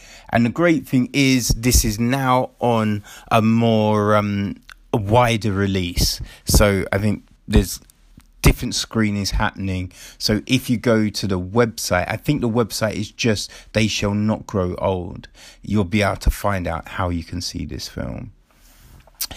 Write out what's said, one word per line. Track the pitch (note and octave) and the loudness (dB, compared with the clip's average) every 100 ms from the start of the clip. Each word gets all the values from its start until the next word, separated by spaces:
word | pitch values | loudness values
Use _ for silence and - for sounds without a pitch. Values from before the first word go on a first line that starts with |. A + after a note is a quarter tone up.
| - - - | -20 -20 -4
And | - | 0
the | A#2 | 0
great | C3 F3 D#3+ - | 2 2 2 2
thing | C3 B2 | 0 0
is, | C#3+ C3+ C3 A#2 | 2 2 2 2
this | A2+ A#2+ A#2+ A#2 | 0 2 2 2
is | G#2 | -2
now | A#2 C3+ C3 B2+ B2+ _ | 0 0 2 2 0 _
on | A#2+ A#2 G#2+ G#2 - - - | 0 2 2 -2 -6 -20 0
a | A#2 | 2
more, | A2 A2+ A#2 A2 G#2+ G#2+ G#2 | 4 4 4 4 4 2 4
um, | G#2 G#2 G2+ G2+ - _ - _ | 2 2 -2 -4 -6 _ -20 _
a | B2 | -4
wider | G2 A2+ B2 A2+ A2 | 2 4 4 2 0
release. | G2 G2+ F#2+ F2 F2+ - - - - | 0 0 0 -2 0 -2 -2 -10 -14
So | - - G#2 G2 - | 0 4 4 4 0
I | G2 | 0
think | G#2+ G2 - _ - | 0 -2 -6 _ 0
there's | G#2+ F#2+ - - _ _ - _ _ | 2 2 -4 -14 _ _ -20 _ _
different | - - B2+ | 2 2 -2
screenings | - - A2 G#2+ G2+ G2 | -6 -4 0 0 0 -2
happening. | - G#2+ - G2 F#2 F2+ - - - | 0 -2 -2 -4 -4 -6 -12 -20 -8
So | - G#2+ - | -2 -2 2
if | B2+ - | -2 0
you | A#2 | -2
go | A#2+ A2 G#2+ | 2 2 2
to | F#2+ G2+ | -2 -4
the | F#2+ | -4
website, | F#2 G#2+ A#2+ - - F2+ F2+ | -2 0 0 0 -2 -2 -2
I | A2 | -6
think | - D3 | -2 -2
the | A#2+ | 0
website | A2 A2+ - A2 | 0 -2 -2 -4
is | F2 G#2+ | -4 -8
just, | - B2 G#2 - - - | -4 -2 0 -4 -14 -6
"They | G#2 A2 | 0 0
Shall | - G#2 | 0 -2
Not | G#2 G#2+ G#2+ - | 0 0 -2 -2
Grow | G#2 F2+ F2 | -2 -2 -2
Old." | - F#2+ F2 - - - - - | -2 -2 -6 -12 -16 -20 -20 -18
You'll | - G#2 | -4 -2
be | F2+ G#2 | 0 0
able | G2 F#2+ | 0 0
to | - | -4
find | - G#2 G2 E2+ | -2 -2 -2 -4
out | E2 - | -6 -8
how | - F#2 | -6 -4
you | E2+ | -4
can | D#2+ F2+ | -6 -10
see | - F2+ | -8 -8
this | D#2 - - | -10 -10 -12
film. | - B1+ - - - _ _ _ _ - - - _ - | -10 -8 -10 -14 -18 _ _ _ _ -20 -20 -20 _ -12